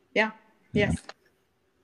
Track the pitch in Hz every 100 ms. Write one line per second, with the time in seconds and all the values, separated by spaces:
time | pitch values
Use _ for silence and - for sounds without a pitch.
0 | _ 202 220 - _ _ _ - 202 85
1 | - - _ _ _ _ _ _